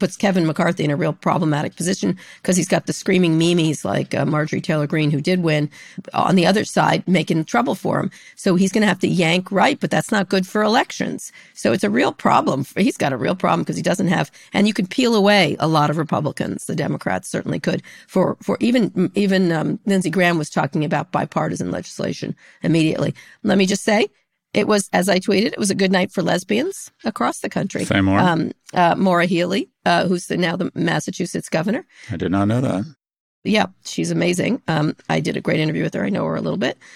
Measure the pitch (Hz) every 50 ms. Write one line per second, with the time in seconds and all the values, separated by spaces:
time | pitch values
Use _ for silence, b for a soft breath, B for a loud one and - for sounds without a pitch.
0 | 196 170 - - - 202 180 185 165 160 147 - 175 170 170 - 156 147 147 180
1 | 170 160 - - - 175 156 190 180 156 147 147 156 - - - 165 175 196 -
2 | 208 190 185 B B B B B - - 180 190 - - 185 165 - - 156 -
3 | - - 190 185 185 165 160 160 165 170 175 175 156 160 143 - - 190 202 -
4 | 139 - - - 139 147 151 151 151 160 - 190 - - 170 151 147 147 180 156
5 | 156 147 151 139 143 190 185 185 170 160 151 151 147 147 B B B B B B
6 | - - - - - - 175 190 165 175 196 - - - - 185 156 160 156 165
7 | - - 190 170 147 - - 160 160 - - 240 240 285 220 - - - - -
8 | - 190 B B B B B - - 202 175 175 190 190 - 220 214 208 185 -
9 | - 196 160 180 170 160 170 185 185 - 196 - 220 269 285 - - 156 - 156
10 | - - 220 208 190 - - 190 185 - - 214 214 214 220 269 - - - -
11 | - - - - - - B B B B B - - 220 - 190 - 208 208 247
12 | 277 254 - - - - - 254 294 277 147 131 139 - - - 190 277 - -
13 | - 143 131 113 - - 180 180 - 175 170 170 165 - - 170 156 175 175 -
14 | 190 170 175 160 147 - B B B B - 190 202 220 220 - 185 185 - -
15 | 254 233 233 214 190 202 208 202 175 - - - - 160 160 151 147 147 147 170
16 | 156 - - 117 143 - - - - 90 - - - - 165 160 151 - 147 147
17 | - - - 185 - - - 165 - - 151 156 - 175 160 - B B B B
18 | B - - 196 175 - - - - - 196 - - 233 240 262 208 - - 180
19 | 185 - - 196 208 190 190 185 190 170 165 156 165 - - - - 214 196 190
20 | 180 185 170 190 180 175 175 160 151 - - 180 151 139 - 165 151 156 160 147
21 | - - - 143 - - - 160 151 160 175 - 185 180 180 - 180 - - -
22 | - 185 - - - - b b b b b b - - 156 165 156 156 - -
23 | - 160 B B B B B B - 208 208 202 196 185 208 - - - 208 214
24 | 330 - _ _ _ _ _ _ _ _ - 208 208 - 208 208 - - - 185
25 | 180 196 185 185 - - 190 185 220 - - - 214 196 175 135 196 185 196 180
26 | 185 185 - 196 175 175 170 180 185 - 208 220 294 381 392 - - - _ _
27 | - 226 - - - 254 330 - - - - - - 196 - - - 95 - 98
28 | 98 95 95 101 - 180 165 165 156 - - _ _ - - 180 180 165 - -
29 | 190 190 180 170 170 175 180 170 175 175 190 240 370 - _ _ - 185 175 170
30 | 170 175 190 175 - - - 170 180 165 170 185 185 - - 160 165 170 160 156
31 | - - 185 - 180 - - 175 - - - 160 170 202 214 330 370 B B B
32 | B B - 80 92 87 90 98 101 104 113 123 135 - 92 92 117 160 143 _
33 | _ _ _ _ _ _ _ _ - - 208 214 - - - _ - - - -
34 | 165 170 170 170 175 180 180 180 170 175 233 - - - 165 151 151 156 - -
35 | - - 160 160 156 - - - - - 175 165 156 156 156 - 160 - - -
36 | 196 202 202 175 - - 160 - - 156 - 190 - - - B B B B